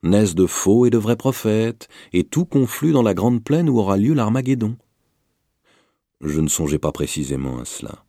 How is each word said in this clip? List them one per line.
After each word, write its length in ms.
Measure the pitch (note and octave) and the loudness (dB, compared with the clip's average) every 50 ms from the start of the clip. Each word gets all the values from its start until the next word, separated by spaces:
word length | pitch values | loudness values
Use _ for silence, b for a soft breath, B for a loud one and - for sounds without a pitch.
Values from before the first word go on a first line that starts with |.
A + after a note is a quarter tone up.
| - | 0
Naissent 320 | E2 F#2 G#2 G#2+ G2+ D#2+ | 2 2 4 2 2 2
de 100 | E2 F#2 | 2 0
faux 400 | F2 - - - F#2+ G2+ A#2 B2 | 2 0 -2 2 2 4 4 4
et 40 | B2 | 4
de 80 | A2+ A#2 | 4 2
vrais 200 | G#2 A2 A#2 A#2 | 2 0 -2 0
prophètes, 720 | - C3+ B2+ - - A2+ G#2+ A2 A2 A2+ A#2 _ - - B B B B B | 0 -2 -2 -2 -2 0 0 0 0 -2 -4 _ -16 -20 B B B B B
et 100 | F2 E2+ | -2 -2
tout 220 | - - D3+ F3+ | 0 -2 -4 -4
conflue 460 | - - C#3+ C3 A2+ - - - E3 | 0 2 0 0 0 -2 -2 0 2
dans 120 | D#3+ C3+ A#2+ | 2 4 2
la 100 | A2 F#2+ | 2 2
grande 300 | F2+ F#2+ A#2+ B2 A#2 A2+ | 2 2 2 0 0 0
plaine 260 | - C#3 D#3+ F3 D#3 | 0 0 0 2 2
où 100 | C3 A#2 | 2 2
aura 180 | G#2 F#2+ G2 F#2+ | 2 2 2 2
lieu 160 | G#2 B2 D#3+ | 2 2 2
l'Armageddon. 640 | D3 A#2 G#2 A2+ C3 B2+ B2+ C3+ B2 A2+ G#2+ B2 - _ _ _ _ _ _ _ _ _ _ _ _ _ _ _ _ _ _ _ _ _ _ _ _ _ _ _ _ | 0 0 0 0 -2 0 -2 -2 0 0 -4 -4 -6 _ _ _ _ _ _ _ _ _ _ _ _ _ _ _ _ _ _ _ _ _ _ _ _ _ _ _ _
Je 180 | - D#2 D2 D#2 | -8 -4 -2 -2
ne 80 | D#2+ D2+ | 0 0
songeais 320 | - - E2 D2 D2 D2 | 0 -2 -2 -2 -2 0
pas 120 | - D#2 | -2 -2
précisément 680 | C#2+ - D2 C#2 - D2+ D2 C2 C#2 C2+ C2+ C2+ B1+ A#1+ | -2 -2 -6 -6 -4 -6 -6 -4 -4 -6 -6 -6 -8 -10
à 60 | B1 | -12
cela. 380 | - - - - A1 - - _ | -14 -14 -14 -14 -16 -16 -18 _